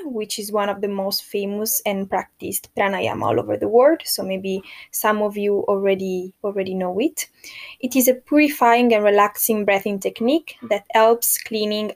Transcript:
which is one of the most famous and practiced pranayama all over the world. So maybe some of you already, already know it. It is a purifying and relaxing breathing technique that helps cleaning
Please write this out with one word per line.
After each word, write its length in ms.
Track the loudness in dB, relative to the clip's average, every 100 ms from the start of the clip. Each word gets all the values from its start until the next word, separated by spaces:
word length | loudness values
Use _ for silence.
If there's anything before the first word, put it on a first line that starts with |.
| -4
which 340 | -8 -6 -8
is 120 | -4
one 160 | -2 -2
of 140 | -2
the 60 | -4
most 360 | -2 -4 -4
famous 560 | -6 -6 -4 -4 -4 -4 -2
and 240 | -4 -2
practiced 600 | -4 -6 -12 -8 -8 -8 -2
pranayama 480 | 0 0 -4 -2
all 160 | 0 0
over 160 | 0 -2
the 120 | 2
world. 340 | 6 6 4
So 200 | -2 -6
maybe 400 | -4 -6 -4 -6 -8 -20 -12
some 320 | -4 0 0
of 160 | -2 -2
you 220 | 0 0 0
already, 680 | 0 2 0 -2 -4 -6 -8
already 300 | -8 -4 -4
know 260 | -4 -4 0
it. 280 | -2 -2 -12 _ -20 -18 -18 -10
It 160 | -2 2
is 120 | 4
a 80 | 2
purifying 800 | 2 2 4 4 4 6 4 4
and 80 |
relaxing 600 | 4 4 4 0 -2 0
breathing 360 | 2 0 0 -4
technique 560 | -6 -2 0 0 -2 -12 -4
that 140 | -4 0
helps 460 | 4 6 4 0 -4
cleaning 540 | -4 -4 -2 -2 -4